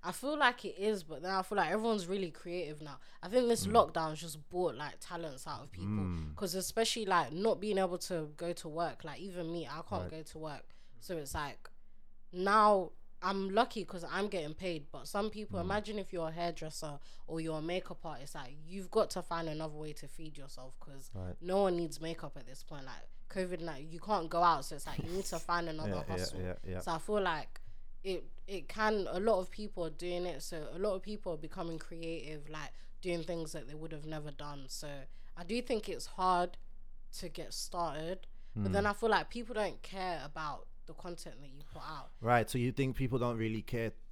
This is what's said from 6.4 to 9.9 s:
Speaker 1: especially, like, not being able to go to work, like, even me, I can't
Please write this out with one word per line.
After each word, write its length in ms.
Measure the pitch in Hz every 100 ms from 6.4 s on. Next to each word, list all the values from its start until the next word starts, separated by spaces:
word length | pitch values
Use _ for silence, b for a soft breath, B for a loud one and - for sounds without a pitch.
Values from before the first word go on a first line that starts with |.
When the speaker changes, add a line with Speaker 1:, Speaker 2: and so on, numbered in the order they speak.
| 190
Speaker 1:
especially, 520 | 185 185 - 226 240 202
like, 260 | 180 131
not 260 | 156 220 196
being 180 | 214 196
able 200 | 190 175
to 340 | - 175 151 151
go 160 | 175
to 160 | 170 165
work, 340 | 156 165 -
like, 160 | 160 139
even 320 | 190 180 165
me, 140 | 170 139
I 160 | 151
can't 200 | -